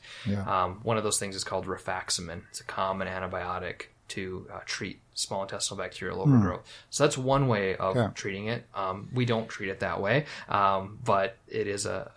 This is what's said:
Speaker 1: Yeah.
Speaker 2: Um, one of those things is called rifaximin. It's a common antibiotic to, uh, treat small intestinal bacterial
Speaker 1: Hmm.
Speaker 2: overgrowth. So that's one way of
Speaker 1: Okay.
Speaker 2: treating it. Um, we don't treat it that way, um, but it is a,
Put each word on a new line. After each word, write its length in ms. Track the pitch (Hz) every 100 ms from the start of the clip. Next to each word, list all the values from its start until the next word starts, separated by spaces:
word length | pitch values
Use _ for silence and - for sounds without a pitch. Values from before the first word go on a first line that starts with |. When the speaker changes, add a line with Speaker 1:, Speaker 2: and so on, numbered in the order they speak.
| - - -
Speaker 1:
Yeah. 180 | 101
Speaker 2:
Um, 380 | 98 95 90 98
one 140 | 110 110
of 80 | 104
those 120 | -
things 200 | 98 95
is 80 | -
called 200 | 95 95
rifaximin. 760 | 87 - 92 - - 85 87 -
It's 100 | -
a 60 | -
common 420 | - 95 95 92
antibiotic 760 | 92 92 92 90 90 90 - - _ -
to, 380 | - 92 92 -
uh, 60 | 95 -
treat 360 | - 104 - _ -
small 260 | - 101
intestinal 360 | 98 101 - 98
bacterial 440 | 90 - 92 90
Speaker 1:
Hmm. 100 | 117 127
Speaker 2:
overgrowth. 260 | 95 90 - - -
So 120 | -
that's 140 | 143 -
one 300 | 127 139 135
way 280 | 107 95 90
of 200 | 95 107
Speaker 1:
Okay. 160 | 104
Speaker 2:
treating 340 | - 107 98 107
it. 180 | 120 - -
Um, 340 | 95 98 101
we 140 | 123 120
don't 220 | 113 -
treat 220 | - 98
it 100 | 95
that 200 | 95 85
way, 260 | 98 131 151 - -
um, 520 | 101 98 98 98 104
but 340 | 117 98 98 - -
it 200 | 110 101
is 180 | 101 104
a, 240 | 95 98